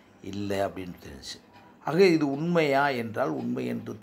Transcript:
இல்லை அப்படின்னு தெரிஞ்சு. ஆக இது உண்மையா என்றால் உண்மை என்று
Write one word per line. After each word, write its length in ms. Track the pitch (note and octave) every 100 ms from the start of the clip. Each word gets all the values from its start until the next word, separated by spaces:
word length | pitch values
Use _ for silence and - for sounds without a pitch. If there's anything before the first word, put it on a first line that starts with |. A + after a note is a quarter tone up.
| _ _
இல்லை 380 | F#2+ G2 G2+ G2
அப்படின்னு 380 | G2 F2 F#2 F2
தெரிஞ்சு. 340 | - C#2 - - - - - - -
ஆக 200 | D#3 G3
இது 260 | D#3+ D3
உண்மையா 580 | C#3 E3 F3 D3+ C3+ C#3+
என்றால் 400 | B2+ A2+ G#2+ C#3
உண்மை 360 | C#3+ A#2+ B2+ B2
என்று 280 | A#2+ A2+ G#2+